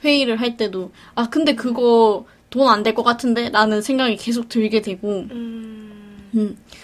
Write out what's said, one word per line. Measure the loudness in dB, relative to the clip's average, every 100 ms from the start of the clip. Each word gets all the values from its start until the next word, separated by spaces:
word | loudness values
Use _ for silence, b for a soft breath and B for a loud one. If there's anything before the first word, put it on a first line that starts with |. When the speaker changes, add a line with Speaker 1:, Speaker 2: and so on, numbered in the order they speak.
Speaker 1:
회의를 | 0 2 2 -2
할 | -2 -2
때도, | -4 -4 -10 b b
아, | -4 -2
근데 | 0 0
그거 | 0 -2 0 4 6 4 2 -6 b b
돈 | 2 4
안 | 4
될 | 2
것 | 0
같은데? | 0 0 0 0 0
라는 | 2 2 2
생각이 | 0 0 0 -2
계속 | -4 -6 -4
들게 | 0 2 0
되고, | -2 -6 -4 -6 -6
Speaker 2:
음. | -10 -12 -12 -14 -16 -20 -20 -20 -20 -4
Speaker 1:
음. | -2 -2 -6 -20 B